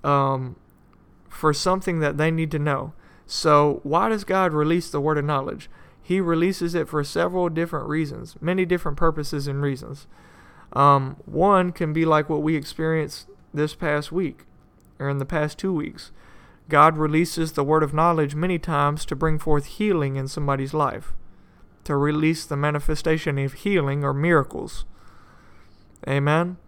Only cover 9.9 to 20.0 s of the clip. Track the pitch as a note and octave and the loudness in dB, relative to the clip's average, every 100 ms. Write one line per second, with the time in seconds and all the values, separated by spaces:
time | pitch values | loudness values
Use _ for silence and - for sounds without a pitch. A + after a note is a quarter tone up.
9.9 | C#3 - - - - - - - - C#3+ | -16 -18 -20 -20 -20 -20 -20 -8 4 6
10.9 | C#3 C3+ C#3 - D3 F#3+ F#3+ F3+ E3+ E3 | 6 2 -10 -8 2 4 4 2 -2 -2
11.9 | D#3 D#3+ D#3 D3+ D3+ D3+ D#3 C3+ - D#3+ | 0 2 2 2 -2 0 -2 -4 -4 -2
12.9 | D#3+ D3 - - - - D3 D3+ - D#3 | 0 -4 -10 -18 -20 -10 -4 -4 -2 -2
13.9 | D3 D3 E3 F3 - - - _ _ - | -2 -2 -4 -4 -6 -20 -20 _ _ -20
14.9 | _ C#3 C#3 C#3 E3 D3+ - F#3+ E3+ D3+ | _ -4 -4 -2 -2 -2 -2 -4 -2 -4
15.9 | - - - - - - - - D3 D#3 | -10 -20 -20 -20 -20 -20 -20 2 6 6
16.9 | D#3 D3+ D#3 E3+ - D#3 D3 C#3+ D#3 D3+ | 6 2 2 0 -2 -2 -2 2 2 2
17.9 | D3+ E3+ D#3+ D3 D3 F3+ E3+ - D3 C#3+ | 2 2 2 0 -2 -2 -2 -2 0 0
18.9 | D3+ - - D#3+ D#3 D#3+ D3 C#3 - G#3+ | -2 -6 -2 2 2 4 2 2 -2 0
19.9 | F3 | 2